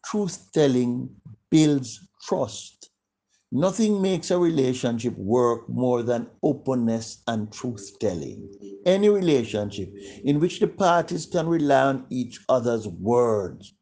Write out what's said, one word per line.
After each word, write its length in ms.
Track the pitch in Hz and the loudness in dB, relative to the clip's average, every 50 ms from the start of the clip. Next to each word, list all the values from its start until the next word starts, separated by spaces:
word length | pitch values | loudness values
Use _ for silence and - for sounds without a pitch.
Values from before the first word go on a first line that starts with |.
| - | -10
truth-telling 1040 | - - 208 202 180 - - - _ - 160 151 139 127 123 123 123 120 127 127 127 - - _ - - _ _ _ | -4 -4 -2 -2 -2 -6 -10 -18 _ 2 4 4 4 4 2 2 0 -2 -4 -6 -10 -14 -20 _ -20 -20 _ _ _
builds 580 | - 160 156 151 147 139 123 110 110 - - _ _ _ | 4 6 6 6 4 0 -2 -6 -14 -18 -20 _ _ _
trust. 720 | - - 190 180 135 104 - - - - _ _ - _ _ _ _ _ _ _ _ _ _ _ _ _ | -6 -4 -2 -2 -2 -4 -6 -14 -16 -18 _ _ -20 _ _ _ _ _ _ _ _ _ _ _ _ _
Nothing 480 | - 127 165 190 190 233 220 208 208 196 | -2 0 0 0 2 2 2 2 2 2
makes 300 | 190 196 190 165 - - | 0 0 0 -2 -2 -2
a 80 | 185 | 0
relationship 800 | 180 175 165 165 143 131 127 127 127 - 120 117 113 117 120 90 | 2 2 2 2 2 2 0 0 0 -2 -2 -2 -2 -4 -4 -6
work 500 | 92 95 98 113 127 120 120 117 113 - | -4 -2 0 2 4 4 4 2 0 -4
more 360 | - 120 120 127 127 123 120 113 | -6 -4 -2 0 0 0 0 0
than 260 | 117 120 117 117 - - _ - | 0 -2 -2 -2 -8 -10 _ 0
openness 800 | - 143 - - 135 131 123 117 113 113 113 110 - - - _ | 0 0 0 -2 -2 -2 0 0 0 0 -2 -4 -8 -16 -10 _
and 260 | - 117 110 107 107 | -4 -4 -4 -4 -6
truth-telling. 960 | - - - 127 113 101 - - - - 117 101 87 82 71 62 - 104 - - - - - - - - - | -10 -8 -8 -8 -8 -8 -14 -18 -10 -4 -4 -2 -2 -4 -8 -10 -12 -14 -16 -18 -18 -18 -18 -18 -18 -4 0
Any 240 | 180 185 196 208 208 | 2 2 4 4 4
relationship 840 | 208 196 185 170 147 127 113 107 - 104 104 101 - 107 95 92 - - - - - - - | 4 4 4 2 2 2 2 0 -4 -4 -4 -4 -6 -8 -10 -10 -12 -16 -16 -16 -16 -6 -2
in 160 | 135 147 147 | 0 2 2
which 200 | 160 175 - - | 2 0 0 -2
the 80 | 208 | -2
parties 580 | 165 - - 196 175 175 170 165 - 180 175 151 | -2 0 0 2 4 4 2 0 -2 -6 -8 -8
can 220 | - - 170 160 | -4 -4 -2 0
rely 340 | 165 170 160 147 143 139 135 | 0 0 0 2 4 4 4
on 240 | 135 139 135 131 - - | 4 2 0 -2 -6 -6
each 280 | - 127 120 110 - - _ | -6 -6 -6 -8 -10 -10 _
other's 400 | - 135 127 117 120 117 113 107 | 2 2 2 2 0 -2 -2 -4
words 840 | 104 85 87 90 107 120 123 123 117 110 104 95 85 65 73 - - _ _ | -8 -10 -4 -2 2 2 4 4 2 2 0 -2 -4 -10 -14 -20 -20 _ _